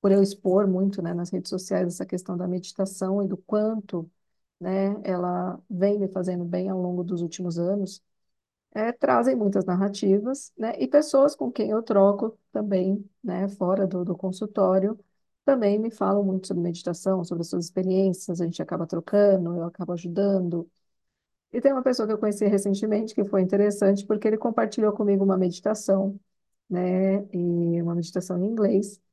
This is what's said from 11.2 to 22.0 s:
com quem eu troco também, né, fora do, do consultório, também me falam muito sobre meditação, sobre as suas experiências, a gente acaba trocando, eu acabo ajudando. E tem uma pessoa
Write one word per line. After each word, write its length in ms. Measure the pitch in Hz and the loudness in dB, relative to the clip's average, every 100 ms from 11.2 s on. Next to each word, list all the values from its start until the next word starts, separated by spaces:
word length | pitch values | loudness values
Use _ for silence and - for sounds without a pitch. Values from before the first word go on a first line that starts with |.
| 285 - | 4 2
com 160 | 262 | -6
quem 200 | - 214 | -2 0
eu 100 | 214 | 0
troco 540 | 226 202 196 202 226 - _ | 2 6 6 4 -2 -6 _
também, 520 | 220 214 190 185 202 202 _ | -6 0 2 2 0 -4 _
né, 240 | 233 185 196 | -6 -2 -4
fora 380 | 196 180 196 190 | -2 0 2 0
do, 180 | 190 180 | -2 -4
do 100 | 180 | -4
consultório, 840 | 190 185 214 214 190 190 196 226 _ _ _ _ - | -4 -6 -6 2 4 4 2 -4 _ _ _ _ 2
também 340 | 269 208 208 | 2 2 2
me 120 | 226 | -2
falam 320 | 220 190 202 | -2 0 2
muito 240 | 196 190 185 | 2 -2 -2
sobre 160 | 175 | -2
meditação, 600 | 175 170 - 170 190 190 | -2 -4 -6 -4 -2 -2
sobre 180 | 170 170 | -2 -6
as 80 | 170 | -4
suas 160 | 180 165 | -4 -4
experiências, 760 | - 185 185 190 180 - 170 | -4 0 2 2 0 -6 -4
a 40 | 170 | -4
gente 160 | - | -4
acaba 240 | 156 170 160 | -6 -6 -4
trocando, 680 | 170 - 208 202 196 170 175 | -6 0 4 6 4 2 -4
eu 60 | 170 | -6
acabo 280 | - 170 | -8 -8
ajudando. 760 | 175 175 175 202 196 180 170 170 _ _ _ _ _ _ _ _ | -6 -4 0 2 2 0 -2 -6 _ _ _ _ _ _ _ _
E 100 | 240 | 0
tem 100 | 269 | 0
uma 100 | 269 | 2
pessoa 240 | 262 247 | -2 -2